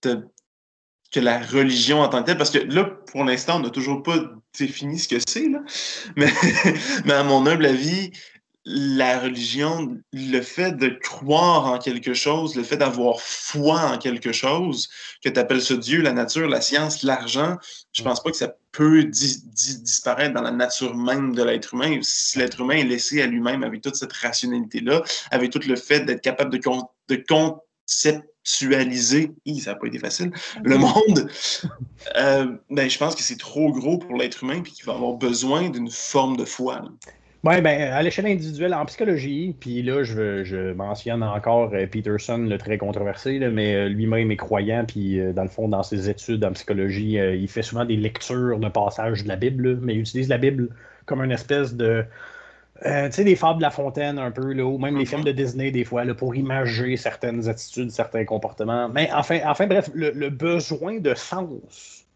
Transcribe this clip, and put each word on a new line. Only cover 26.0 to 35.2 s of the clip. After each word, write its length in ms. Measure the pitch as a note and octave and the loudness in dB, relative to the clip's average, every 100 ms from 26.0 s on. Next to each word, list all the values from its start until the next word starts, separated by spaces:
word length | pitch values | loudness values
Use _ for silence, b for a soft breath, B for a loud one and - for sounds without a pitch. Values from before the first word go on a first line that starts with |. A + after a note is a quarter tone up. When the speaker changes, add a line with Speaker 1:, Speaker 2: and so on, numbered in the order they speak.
Speaker 1:
d'être 200 | B2+ B2 | 2 -2
capable 300 | - C3 C3+ | -2 0 0
de 80 | B2+ | 0
con-, 280 | C3 B2+ B2 _ _ | 0 -2 -4 _ _
de 60 | B2+ - | -4 4
conceptualiser, 2000 | D#3 D#3+ D#3 _ _ - - D3+ D3+ - _ - - C3+ C3+ B2+ B2+ A#2 C#3 D#3 - - | 4 4 0 _ _ -6 0 2 2 -2 _ -4 -2 2 2 2 0 2 4 2 -4 -10
hi, 140 | D3 | -8
ça 120 | - | -6
a 40 | G2+ | -8
pas 120 | A#2 | -8
été 120 | A#2+ | -6
facile, 320 | - - F2+ B B B | -6 -4 -4 B B B
le 120 | A2 C3+ | 4 6
Speaker 2:
Ok. 60 | |
Speaker 1:
monde, 480 | B3 G#3+ G#3+ E3+ G#2 B B B E3+ | 8 6 6 6 4 B B B -6
Speaker 2:
<laughs> 480 | B B2+ - - - | B -14 -14 -4 2
Speaker 1:
euh, 380 | C3+ C3+ C3 A2+ _ | 4 4 2 -4 _
ben, 200 | C#3+ C3 | 0 0
je 80 | - | 2
pense 180 | D3 D3+ | 0 0
que 60 | |
c'est 160 | - A#2+ | -4 -6
trop 320 | - D3 D#3 | -8 0 2
gros 260 | B2+ C3+ F3 | 2 0 -2
pour 180 | E3+ B2 | -2 -4
l'être 280 | B2+ - | -4 -4
humain 180 | B2+ D#3 | -6 -6
puis 100 | F3 | -8
qu'il 140 | - - | -12 -8
va 80 | |
avoir 200 | - A#2+ | -4 -4
besoin 560 | A#2+ | -2